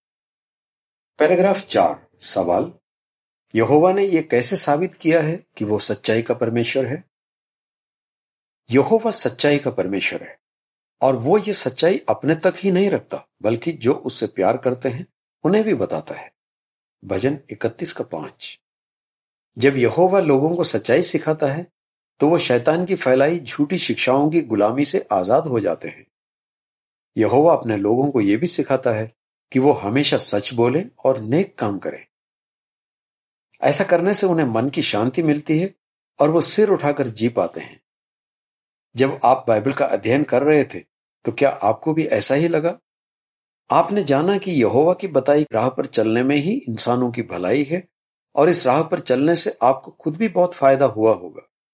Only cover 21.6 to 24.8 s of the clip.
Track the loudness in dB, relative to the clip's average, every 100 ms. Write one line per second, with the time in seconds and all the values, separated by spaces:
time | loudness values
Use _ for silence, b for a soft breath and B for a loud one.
21.6 | -10 _ _ _ _ -2 2 2 2 0
22.6 | 2 0 -2 -2 0 2 2 -2 -6 -4
23.6 | -2 -2 -4 -2 0 2 2 0 0 0
24.6 | 0 0